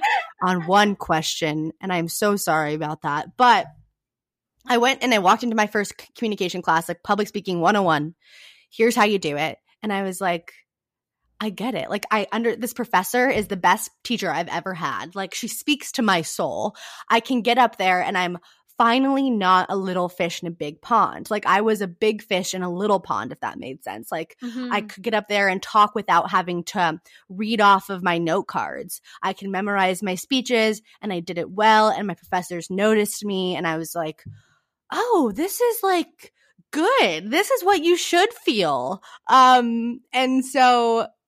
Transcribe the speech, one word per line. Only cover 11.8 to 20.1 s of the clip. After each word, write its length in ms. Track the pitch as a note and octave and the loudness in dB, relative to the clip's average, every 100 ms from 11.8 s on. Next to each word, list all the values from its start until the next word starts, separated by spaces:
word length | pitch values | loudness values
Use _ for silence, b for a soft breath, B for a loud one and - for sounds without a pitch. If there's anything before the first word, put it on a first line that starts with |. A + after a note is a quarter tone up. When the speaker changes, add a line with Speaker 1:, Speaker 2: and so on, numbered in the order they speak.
| - | -6
Speaker 2:
Like, 160 | G#3 - | -6 -2
I 180 | G#3+ G3+ | -2 -2
under-, 240 | G#3+ A#3 A3 | -2 -2 -2
this 180 | A#3 | -6
professor 560 | - A#3 F3+ F#3+ B3 F#3 | -8 0 0 2 0 2
is 180 | G#3+ G#3 | 0 -2
the 100 | F#3 | 0
best 340 | F3+ G3+ - _ | 2 2 -2 _
teacher 280 | - A3+ F#3 | -6 -4 -2
I've 160 | D3 F3 | -4 -4
ever 260 | E3+ F#3+ | -6 -6
had. 420 | F3 D#3 G#2+ D3 G3 | -6 -6 -6 -8 -8
Like, 180 | F#3+ - | -8 -8
she 140 | A#3 | -10
speaks 420 | - - C#4+ - | -8 -4 -4 -4
to 80 | - | -2
my 200 | A3 F3+ | 2 2
soul. 540 | D#3 - D#3+ G2 D#3 B B B B | 0 -4 -4 -2 -6 B B B B
I 100 | A#3 | 0
can 220 | A#3 B3+ | 0 -2
get 160 | A3 A#3+ | 2 4
up 200 | A#3 - | 2 2
there 240 | F#3 F3+ | 0 0
and 160 | F3 F#3+ | 0 -2
I'm 200 | F3 F3 b b b - | -2 -4 b b b 0
finally 520 | A#3 B3 C4+ C#4 C4+ | 2 4 2 2 0
not 380 | A3 F#3 F#3 - | 2 4 4 2
a 60 | G3 | -2
little 340 | F#3+ F3+ | -2 -2
fish 320 | F3+ | -2